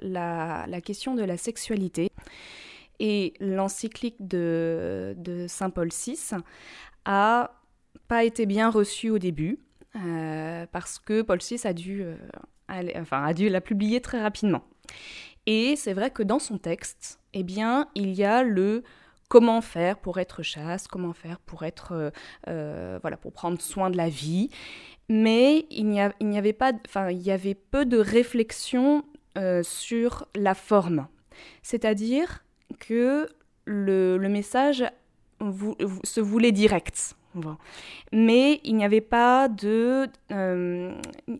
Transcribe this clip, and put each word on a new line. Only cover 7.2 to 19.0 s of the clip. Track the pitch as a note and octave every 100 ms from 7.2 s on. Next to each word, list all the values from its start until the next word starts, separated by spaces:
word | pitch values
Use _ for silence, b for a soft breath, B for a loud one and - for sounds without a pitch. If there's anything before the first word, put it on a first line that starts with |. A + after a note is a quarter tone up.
| G#3+ A#3+ - - _ _ _ - -
pas | A#3
été | A#3 A3+ G#3
bien | G3+ A3+
reçue | G#3+ G3+ - A3+
au | G#3+
début, | F3+ D3 D#3+ C#4+ _ _ - A3
euh, | F3 E3 D#3+ D#3 D#3+ E3+ E3+
parce | F3+ - -
que | - G#3+
Paul | A3 F3+
six | - A#3+ G#3
a |
dû, | E3+ F3+ G3
euh, | F3 D#3+ - - - _ -
aller, | F#3+ F3+ -
enfin, | D#3+ C3+
a | D3
dû | D#3+ G#3
la | F#3
publier | - G3+ G#3+ B3
très | - A#3+
rapidement. | G#3+ - G#3+ E3 - _ B B B B B B -
Et | A3 B3 D4
c'est | G#3+
vrai | F#3+ B3
que | -
dans | G3 C4
son | - G3+
texte, | E3 E3+ - - - - _
eh | G3
bien, | F3+ G3 A3+ B3+ D4 G3+
il | G3
y | F#3 G3+
a | A#3
le | B3+ F#3+ G3 A3+ b b